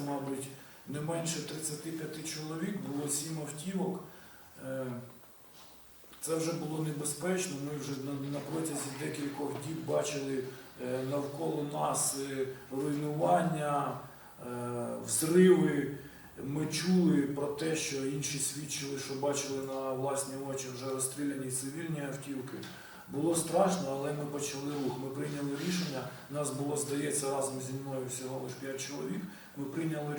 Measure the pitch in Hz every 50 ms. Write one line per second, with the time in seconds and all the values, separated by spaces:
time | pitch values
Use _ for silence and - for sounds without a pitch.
0 | 139 143 143 135 135 139 131 127 - - - - - - - - - - 139 147
1 | 151 160 170 170 165 160 - - 151 - 151 151 - 147 147 151 160 165 160 156
2 | 151 - - - - 160 151 151 156 156 160 160 180 208 208 185 131 135 143 143
3 | 147 147 - - 160 160 160 156 147 131 - - 180 185 196 185 - - - -
4 | - - - - - - - - - - - - 135 131 131 131 131 127 120 120
5 | 120 120 - - - - - - - - - - - - - - - - - -
6 | - - - - - 156 165 160 160 165 170 143 147 151 160 160 156 151 147 143
7 | 147 147 143 - 160 180 185 180 180 147 143 135 143 147 147 135 135 147 139 127
8 | 131 143 143 135 139 143 143 143 - - 156 160 160 156 147 143 139 139 135 135
9 | 151 151 147 151 143 139 143 143 147 139 - - - 156 160 - - 147 151 147
10 | 143 147 151 139 135 135 135 127 127 131 - - - - - - 127 123 127 131
11 | 131 131 143 143 143 139 143 156 165 160 151 147 143 143 147 151 151 151 - -
12 | - - 135 139 139 139 135 135 131 131 - - - - 131 135 147 151 143 147
13 | 151 151 151 156 170 175 180 175 - 165 156 151 147 147 143 143 139 127 127 -
14 | - - - - - - - - - 123 123 120 120 120 120 120 117 117 117 117
15 | - - - - 160 156 170 185 185 185 175 160 151 151 147 143 131 - - -
16 | - - - - - - - - - 135 147 156 151 - - - 160 180 185 180
17 | 170 156 147 143 135 - 147 143 143 147 143 - 160 160 160 160 - - 139 139
18 | 135 135 151 151 139 - 147 143 - - - 143 151 143 - 151 143 139 139 131
19 | 127 139 135 131 139 143 139 - 135 135 135 135 135 135 135 135 135 135 131 127
20 | 135 139 135 131 - 131 135 135 139 135 131 131 131 127 123 120 131 135 131 131
21 | 135 - - 143 143 143 135 131 131 131 127 - 135 139 147 165 170 165 156 147
22 | 143 135 - - - - 139 127 123 - - - - - - - - - - -
23 | - - - 139 156 170 165 165 - 160 160 180 196 185 180 - 139 135 135 139
24 | 143 151 147 147 147 147 147 143 143 143 139 139 139 143 147 143 135 123 120 127
25 | 135 139 139 143 147 151 143 143 143 139 139 151 165 180 180 180 165 147 135 127
26 | 123 - - - - - 139 147 147 131 131 135 143 147 147 143 - - 139 143
27 | 151 147 - - 139 135 139 135 131 135 131 131 131 131 131 135 139 139 135 131
28 | 127 120 - - 127 127 131 131 131 127 131 - 139 135 131 131 - 139 143 147
29 | 151 156 190 - 180 - - - - - - 143 139 - - 165 160 160 156 147
30 | 147 147 147